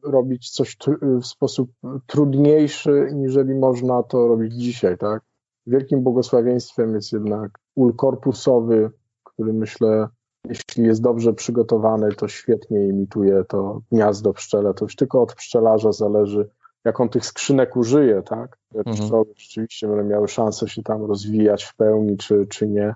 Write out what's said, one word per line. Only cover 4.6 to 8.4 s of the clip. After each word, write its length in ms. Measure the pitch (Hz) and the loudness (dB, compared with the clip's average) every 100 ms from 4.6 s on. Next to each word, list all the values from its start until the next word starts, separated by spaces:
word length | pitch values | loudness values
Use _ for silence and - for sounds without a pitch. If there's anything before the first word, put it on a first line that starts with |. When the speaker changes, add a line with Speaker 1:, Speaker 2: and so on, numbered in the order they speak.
| 120 120 95 87 | -6 -2 -2 -2
Speaker 1:
tak? 240 | 104 107 _ _ _ _ - | -4 -6 _ _ _ _ -2
Wielkim 340 | 131 135 139 | -2 0 0
błogosławieństwem 920 | 127 127 120 123 117 123 - - 113 107 | 0 0 2 2 2 -2 -4 -4 -2 -2
jest 180 | 104 | -4
jednak 460 | 110 104 104 104 _ _ - | -6 -4 -6 -8 _ _ 2
ul 200 | 123 117 | 2 2
korpusowy, 960 | 135 123 139 117 | 0 0 -4 -2